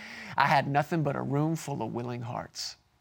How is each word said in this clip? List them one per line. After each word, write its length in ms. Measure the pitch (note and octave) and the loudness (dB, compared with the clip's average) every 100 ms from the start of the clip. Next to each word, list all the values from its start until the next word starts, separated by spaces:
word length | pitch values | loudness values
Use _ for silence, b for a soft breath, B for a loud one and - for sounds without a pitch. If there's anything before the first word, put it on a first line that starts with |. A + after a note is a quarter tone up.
| B B B - | B B B 2
I 100 | C#3 | 6
had 200 | D3 C3+ | 6 4
nothing 360 | C#3+ D3+ E3+ | 2 2 2
but 120 | C#3+ C3+ | 0 -2
a 60 | |
room 340 | B2+ C#3 D#3 E3 | 0 0 2 0
full 280 | - C#3 | -4 -6
of 100 | A2+ | -4
willing 280 | A2+ B2 A#2+ | -4 -6 -6
hearts. 560 | A#2 A2+ E2 - - - _ _ | -6 -8 -8 -10 -10 -12 _ _